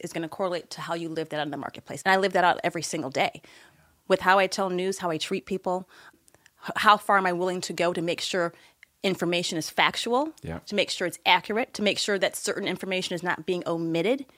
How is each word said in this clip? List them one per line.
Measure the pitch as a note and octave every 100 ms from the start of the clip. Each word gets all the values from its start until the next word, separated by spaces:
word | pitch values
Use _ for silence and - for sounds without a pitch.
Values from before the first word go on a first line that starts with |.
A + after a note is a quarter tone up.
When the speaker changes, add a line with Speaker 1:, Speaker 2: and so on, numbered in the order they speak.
Speaker 1:
is | F3
gonna | F3 D#3+
correlate | - F#3+ F3 -
to | -
how | D#3
you | E3+ E3
live | D#3+ D#3+
that | D3+
out | D3
in |
the | C#3
marketplace. | - - - -
And | F#3+
I | F#3+
live | G3
that | F#3+
out | F3 -
every | F3 E3+
single | D3 E3 C3
day | C3 F#3+ - - - - _ _ _ -
with | F#3
how | F#3 G3
I | F#3+
tell | - G3
news, | F3+ F#3+ G3
how | F3+
I | D#3+
treat | - G3 -
people, | F#3+ F#3+ F3+ F#3 - - - _ _ _ _ -
h-, | -
how | G#3+ G#3
far | - G3+
am | F#3+
I |
willing | F3 F#3 F3+
to | -
go | F3 F3
to | F3+
make | E3+ -
sure | - F#3+ E3+ - - _ _ _
information | G3 F3+ E3+ F3 F3 E3+
is | -
factual, | - D#3+ - A#3 B3 D#4 -
Speaker 2:
Yeah. | C#3+ E3+ -
Speaker 1:
to |
make | G#3 -
sure | - F3+
it's | -
accurate, | F#3+ F3+ - G#3+ B3+
to | -
make | G#3 D3
sure | - G3
that | F3+
certain | - - F#3+ G3
information | F3+ F#3+ F#3 F#3
is | F3
not | F3 D#3+ D#3+
being | F3+ -
omitted, | E3+ E3 E3 F#3 C#4 C4+